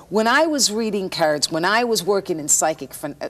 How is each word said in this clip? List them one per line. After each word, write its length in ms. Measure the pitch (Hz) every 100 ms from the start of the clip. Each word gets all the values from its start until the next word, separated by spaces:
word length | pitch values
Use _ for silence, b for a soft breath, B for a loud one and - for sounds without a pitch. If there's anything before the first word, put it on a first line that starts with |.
| -
When 180 | 202 226
I 180 | 277 330
was 240 | 294 190
reading 380 | 214 220 202 185
cards, 400 | - 156 147 -
when 120 | 160
I 200 | 180 220 240
was 180 | 214
working 360 | 175 196 185 165
in 80 | 143
psychic, 440 | - 160 156 135
fin-, 220 | - 147
uh, 80 | 143